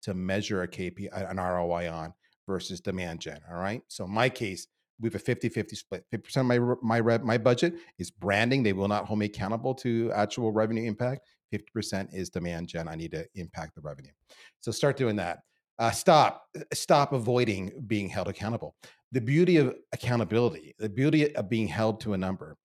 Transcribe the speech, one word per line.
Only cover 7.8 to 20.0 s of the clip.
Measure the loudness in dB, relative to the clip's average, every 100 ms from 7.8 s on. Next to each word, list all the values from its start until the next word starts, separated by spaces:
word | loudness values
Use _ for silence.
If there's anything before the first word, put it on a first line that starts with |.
| -16 _
is | -12
branding. | _ 0 2 4 4
They | 2
will | 2 2
not | 0 0
hold | -2
me | -2
accountable | -2 -4 -2 -4 -4
to | -2 0 0
actual | 0 0 0 0
revenue | 2 0 0 -4
impact. | -2 -2 -4 _ _ _
Fifty | -8 -6
percent | -8 -4 -6 -6
is | -8 -6
demand | -4 -4 -6 -6
gen. | -6 -8
I |
need | -8 -8
to | -8 -10
impact | -12 -12 -10 -12
the | -12
revenue. | -14 -14 -18 _ _ -20 -20 _
So | -8
start | 0 2 2
doing | 0 0
that. | -2 -6 _ _ _ 0
Uh, | 0
stop, | 2 6 8 8 2 -14 -16 -8
stop | -8 4 4 4
avoiding | 0 0 2 2 0 -4 -8 -4
being | -2 -2
held | -4 -4
accountable. | -4 -4 -4 -8 _ -20 _ _
The | -4
beauty | 2 4 6 6
of | 6 0 -10
accountability, | -6